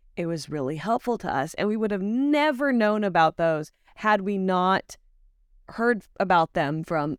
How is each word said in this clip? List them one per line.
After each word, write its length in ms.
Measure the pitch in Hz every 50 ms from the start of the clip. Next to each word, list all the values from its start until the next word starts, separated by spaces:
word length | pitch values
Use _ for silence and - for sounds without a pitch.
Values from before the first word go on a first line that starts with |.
| _ _ _
it 100 | - 175
was 220 | 165 170 156 143 -
really 280 | 147 151 135 127 156
helpful 420 | 156 - 202 226 247 - 247 233 -
to 120 | - 175
us. 220 | - 135 135 165 -
And 140 | - 180 208
we 80 | 214
would 140 | 220 220 220
have 100 | 208 196 190
never 720 | 202 226 247 277 285 294 294 294 311 285 233 294 277 254
known 320 | 233 214 208 214 214 214
about 320 | 196 170 175 160 160 -
those 340 | - 170 165 160 151 156 - _ _ _ _ _
had 260 | - - 214 214 202 190
we 160 | 202 202 196
not 580 | 185 185 185 180 180 185 190 - - - - - _ _ _ _ _ _ _ _ _ _ _ _ _ -
heard 340 | - - 226 240 240 196 - _ _ -
about 360 | 202 185 185 170 165 - -
them 280 | 175 156 139 151 160 156
from 360 | - 175 156 143 151 151